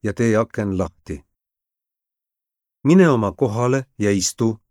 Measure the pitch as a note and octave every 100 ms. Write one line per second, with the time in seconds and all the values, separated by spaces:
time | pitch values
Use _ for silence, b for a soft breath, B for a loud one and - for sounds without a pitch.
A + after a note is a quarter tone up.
0 | G#2+ G2+ A#2 G#2+ A2+ - G#2 F#2 F2+ _
1 | - D2 _ _ _ _ _ _ _ _
2 | _ _ _ _ _ _ _ _ C3+ F3+
3 | F3 B2 G2+ E2+ C3 G#2+ B2 C3+ B2+ -
4 | G#2 G2 - - A#2 A2+ _